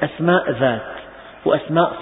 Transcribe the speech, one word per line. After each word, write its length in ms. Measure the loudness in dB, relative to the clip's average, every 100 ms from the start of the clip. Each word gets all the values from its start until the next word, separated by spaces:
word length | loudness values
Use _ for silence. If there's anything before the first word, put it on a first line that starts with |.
أسماء 480 | -6 -2 2 2 2
ذات 300 | 0 0 0 -6 -14 -16 -20 -20 -6
وأسماء 480 | 0 0 0 2 2 0